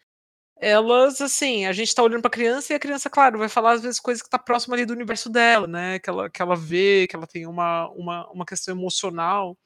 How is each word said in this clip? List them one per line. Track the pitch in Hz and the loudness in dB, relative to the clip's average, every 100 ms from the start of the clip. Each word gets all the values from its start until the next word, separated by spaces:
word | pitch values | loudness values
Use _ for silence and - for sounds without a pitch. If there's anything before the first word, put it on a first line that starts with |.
| _ _ _ _ _ - | _ _ _ _ _ -6
elas, | 208 214 226 247 262 262 | 2 4 6 6 4 2
assim, | 277 - 285 226 190 | -2 -2 0 0 -2
a | |
gente | 185 226 - | -2 -2 4
tá | |
olhando | 233 233 | 4 4
pra | 240 | -2
criança | 233 233 262 - | 0 0 -2 -2
e | 294 | -4
a | |
criança, | 285 277 285 | -4 -6 -2
claro, | - 269 214 | 4 4 4
vai | 214 | -2
falar | - 226 | 2 2
às | 233 | 2
vezes | 240 233 | 0 -6
coisas | - 233 | -4 -6
que | - | -4
tá | 254 | -6
próxima | - 240 233 240 | -2 -2 -2 -4
ali | 233 | -2
do | |
universo | 240 226 226 240 | -4 -6 -8 -2
dela, | 233 233 226 180 | 2 4 4 2
né, | 175 180 185 | -6 -6 -6
que | - | -6
ela, | 180 196 | -6 -6
que | - | -4
ela | 180 175 | -2 -2
vê, | 156 175 196 196 185 | -2 0 4 4 2
que | 170 | -2
ela | 165 | -12
tem | 170 165 | -12 -10
uma, | 175 170 170 170 | -4 -2 -2 -6
uma, | - 175 175 - | -8 -8 -8 -10
uma | 180 175 | -12 -10
questão | 185 - | -8 -6
emocional, | 185 185 - 196 170 165 202 190 180 | -6 -4 -4 -4 -4 -2 -2 -4 -10